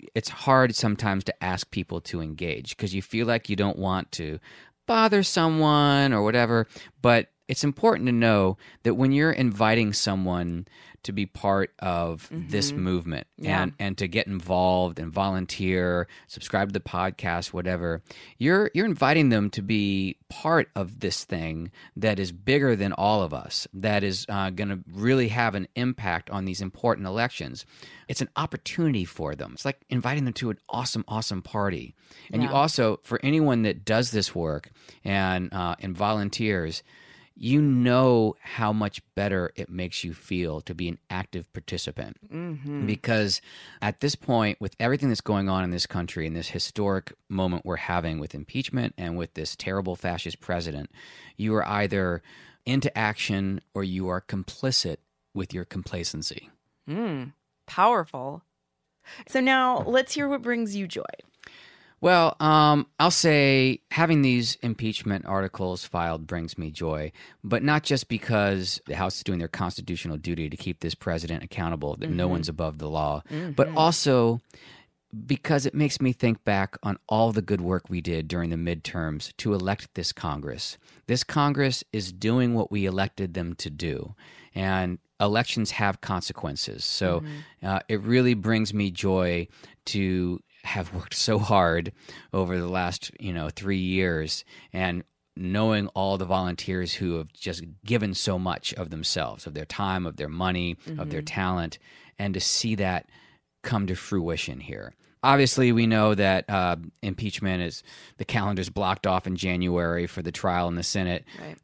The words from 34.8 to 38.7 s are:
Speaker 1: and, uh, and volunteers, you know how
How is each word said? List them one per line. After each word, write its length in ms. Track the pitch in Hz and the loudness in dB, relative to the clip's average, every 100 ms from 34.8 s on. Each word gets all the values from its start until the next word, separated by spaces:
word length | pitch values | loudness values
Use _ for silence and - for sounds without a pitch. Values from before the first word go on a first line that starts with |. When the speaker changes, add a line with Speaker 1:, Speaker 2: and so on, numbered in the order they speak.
| - - | -20 -10
Speaker 1:
and, 480 | 98 98 95 92 92 | -2 0 2 0 -2
uh, 220 | 95 87 87 | -4 -4 -4
and 160 | 95 87 | -6 -2
volunteers, 880 | 101 107 101 - 110 95 82 80 - - - - _ | 0 0 -2 -2 0 0 -2 -6 -12 -20 -20 -20 _
you 280 | - 113 143 | -8 2 4
know 720 | 147 127 123 127 131 120 110 - | 6 4 6 6 6 6 4 0
how 320 | - - 110 | -8 -2 0